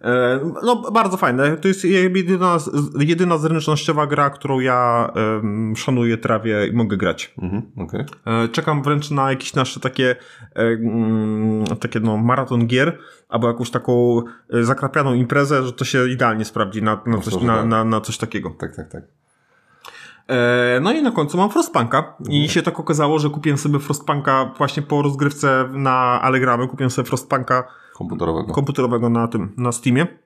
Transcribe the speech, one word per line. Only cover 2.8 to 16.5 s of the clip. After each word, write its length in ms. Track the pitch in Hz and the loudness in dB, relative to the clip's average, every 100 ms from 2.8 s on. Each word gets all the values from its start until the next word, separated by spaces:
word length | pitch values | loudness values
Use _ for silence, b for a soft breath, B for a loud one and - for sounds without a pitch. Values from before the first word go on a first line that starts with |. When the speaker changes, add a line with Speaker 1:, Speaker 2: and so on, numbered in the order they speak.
| 143 139 | -2 0
Speaker 1:
jedyna 360 | 147 165 180 165 | 0 2 2 2
zręcznościowa 680 | 160 160 156 151 - 151 147 | 2 0 0 0 0 0 0
gra, 240 | 143 143 | 2 0
którą 300 | 143 139 135 | 0 -2 0
ja, 500 | 131 127 123 117 113 | 2 2 2 2 0
em, 640 | - 110 110 107 104 110 110 | 0 0 0 -2 -2 -4 -4
szanuję, 400 | - 127 117 113 | 0 2 2 0
trawię 480 | 120 110 113 107 101 | 0 0 0 0 2
i 60 | |
mogę 240 | 117 110 98 | 2 0 2
grać. 380 | 92 82 - - | 0 -2 -8 -8
Speaker 2:
Mhm, 200 | 90 101 120 - | -6 -6 -6 -10
okej. 280 | 85 98 143 - - | -8 -6 -8 -10 -4
Speaker 1:
E, 220 | 113 117 | -2 0
czekam 340 | 139 156 147 | -2 0 -2
wręcz 280 | 135 147 147 | 0 -2 0
na 200 | 143 135 | -2 0
jakieś 240 | 135 - | -2 -2
nasze 260 | 156 131 - | -2 -2 -4
takie, 360 | 131 - 127 123 B B B - | -6 0 0 0 B B B -2
e, 60 | |
mm, 1000 | 117 113 117 113 110 110 107 107 110 107 107 - | 0 2 0 0 2 2 0 0 0 0 -2 -4
takie, 200 | 117 117 | -4 -2
no, 160 | 110 107 | 0 2
maraton 500 | 117 127 131 120 117 | 2 0 0 0 2
gier, 320 | 123 151 170 B B _ | 2 0 -2 B B _
albo 200 | 117 117 | -2 0
jakąś 220 | 117 120 | -2 -4
taką, 520 | 123 120 120 123 117 117 B _ | -4 2 4 4 2 -2 B _
e, 140 | 120 | 0
zakrapianą 500 | 117 135 135 151 139 | 0 0 0 0 0
imprezę, 480 | 123 123 139 139 143 | 0 2 2 2 0
że 100 | 127 | -2
to 120 | 123 | -4
się 240 | 127 131 127 | -2 0 0
idealnie 360 | 127 123 110 | 2 0 0
sprawdzi 380 | 107 | -4